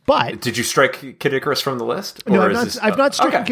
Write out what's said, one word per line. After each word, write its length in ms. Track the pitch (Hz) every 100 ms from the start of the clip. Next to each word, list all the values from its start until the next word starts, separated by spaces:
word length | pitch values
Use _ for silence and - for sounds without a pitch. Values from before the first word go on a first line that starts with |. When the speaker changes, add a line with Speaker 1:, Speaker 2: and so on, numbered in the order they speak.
Speaker 1:
But 360 | - 294 120 -
Speaker 2:
Did 160 | 123 110
you 60 |
strike 560 | 113 - 131 - 135 -
Kid 140 | 147
Icarus 260 | 135 151 131
from 180 | - 127
the 60 |
list? 380 | 117 185 202 - -
Speaker 1:
No, 120 | 190
Speaker 2:
Or 40 |
Speaker 1:
I'm 60 | 185
Speaker 2:
is 40 | 220
Speaker 1:
not, 60 |
Speaker 2:
this 140 | 233 -
Speaker 1:
I've 200 | 214 220
not 160 | 277
stricken 260 | - - -
Speaker 2:
okay, 60 | 190